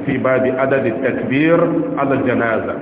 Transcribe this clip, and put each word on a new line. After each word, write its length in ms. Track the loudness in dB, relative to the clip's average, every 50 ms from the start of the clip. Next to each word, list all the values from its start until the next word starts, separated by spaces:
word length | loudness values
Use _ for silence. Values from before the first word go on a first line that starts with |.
fi 160 | -4 -2 -2
babi 320 | 0 0 2 2 2 0 0
adad 320 | 0 0 0 0 0 0
at-takbir 800 | 0 -2 -2 -2 -2 -2 -2 -4 -2 -2 0 2 4 4 4 4 2 2 0 -2 -2 -2 -2
ala 200 | -2 0 0 0
al-janaza. 580 | 0 0 0 0 0 0 0 0 -2 -2 -4 -6 -8